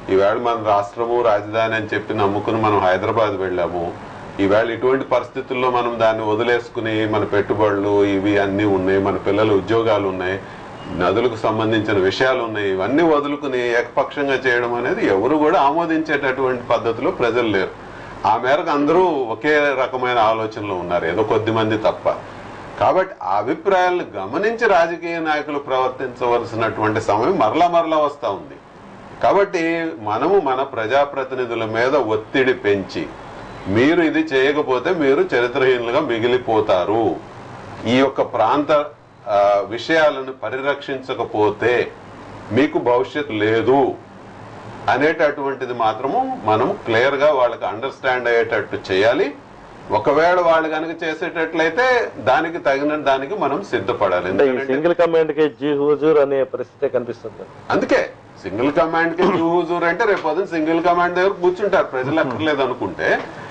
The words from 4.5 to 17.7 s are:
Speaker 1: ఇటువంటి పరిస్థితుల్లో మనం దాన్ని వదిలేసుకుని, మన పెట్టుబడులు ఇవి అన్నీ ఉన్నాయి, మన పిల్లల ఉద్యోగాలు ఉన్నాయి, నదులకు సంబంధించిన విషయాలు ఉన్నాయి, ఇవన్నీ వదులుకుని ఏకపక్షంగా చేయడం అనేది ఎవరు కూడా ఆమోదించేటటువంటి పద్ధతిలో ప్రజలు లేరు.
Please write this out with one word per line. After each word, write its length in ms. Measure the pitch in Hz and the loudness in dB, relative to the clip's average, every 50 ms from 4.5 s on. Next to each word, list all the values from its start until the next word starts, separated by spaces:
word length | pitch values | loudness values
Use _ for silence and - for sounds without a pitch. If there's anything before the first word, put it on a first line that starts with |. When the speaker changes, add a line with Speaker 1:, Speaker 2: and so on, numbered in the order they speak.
| 101 107 117 117 | 4 4 2 0
Speaker 1:
ఇటువంటి 340 | 113 110 123 127 131 135 - | -2 0 0 2 2 0 0
పరిస్థితుల్లో 680 | - 127 123 120 - - 135 123 - 131 123 127 127 | 0 -2 -2 -2 -4 -8 -10 -8 -6 -4 -2 0 0
మనం 280 | 123 120 120 120 117 113 | 0 0 0 -2 0 2
దాన్ని 260 | 113 110 110 110 110 | 2 2 2 0 -2
వదిలేసుకుని, 840 | 107 107 107 117 120 120 117 - - - 120 110 110 110 107 110 107 | -2 0 0 2 2 0 0 -2 -4 -6 -6 -4 -2 -2 -2 0 0
మన 140 | 110 104 101 | 0 -2 -2
పెట్టుబడులు 840 | - - 104 101 - 117 104 110 104 101 101 101 104 101 101 101 | 0 0 0 0 0 0 2 2 2 2 0 0 2 2 2 2
ఇవి 320 | 101 98 98 95 104 104 | 2 2 0 0 2 2
అన్నీ 260 | 101 98 98 98 101 107 | 2 0 0 0 0 0
ఉన్నాయి, 360 | 104 98 92 92 95 98 98 | 2 2 0 2 2 2 2
మన 180 | 98 98 92 | 2 0 -2
పిల్లల 340 | 90 - 101 98 104 110 107 | -2 -2 0 0 2 2 2
ఉద్యోగాలు 560 | 104 98 90 104 113 117 113 113 107 101 98 | 2 2 2 0 0 2 2 2 2 2 0
ఉన్నాయి, 320 | 95 95 92 90 92 95 98 - - - - - - - - - - - | -2 -4 -4 -4 -4 -4 -6 -8 -12 -16 -16 -16 -16 -16 -16 -12 -10 -4
నదులకు 380 | 82 90 87 98 113 120 127 117 | -2 0 2 2 2 0 0 -2
సంబంధించిన 600 | 110 - 117 107 110 110 107 113 107 98 107 110 | -2 -2 -2 0 0 0 0 0 0 0 0 0
విషయాలు 460 | 98 92 95 95 - 135 131 131 123 117 | 2 2 0 0 2 2 2 2 0 -2
ఉన్నాయి, 280 | 117 110 104 101 98 | -4 -4 -4 -2 -2
ఇవన్నీ 320 | 95 95 95 107 135 156 175 | -2 -2 -2 0 2 2 4
వదులుకుని 680 | 165 151 147 143 143 143 143 147 139 127 123 120 120 | 4 2 2 0 -2 -4 -6 -4 -4 -2 -2 0 0
ఏకపక్షంగా 640 | 117 120 117 - - 147 131 - - 151 139 139 135 | 0 0 -2 0 -2 -2 -2 -2 -4 -4 -2 -2 -2
చేయడం 400 | 123 131 127 120 120 120 120 120 | 0 0 0 0 2 0 -2 -2
అనేది 340 | 120 120 127 185 - 175 | -2 -2 -2 -2 0 0
ఎవరు 280 | 123 98 95 110 131 156 | 0 2 2 2 2 2
కూడా 240 | 151 151 151 180 185 | 2 2 2 4 4
ఆమోదించేటటువంటి 1040 | 139 143 151 165 170 160 160 156 156 156 151 135 139 131 127 131 135 127 127 120 - | 4 2 2 0 0 0 0 -2 0 -2 -2 -2 0 -2 -2 0 0 0 -2 -2 -2
పద్ధతిలో 440 | - 120 113 110 117 113 113 - 175 | -2 -2 0 0 -2 -2 0 -2 -2
ప్రజలు 360 | - - 127 117 110 123 117 | 0 0 0 0 2 2 0
లేరు. 240 | 110 101 95 90 85 | 2 0 0 -2 -2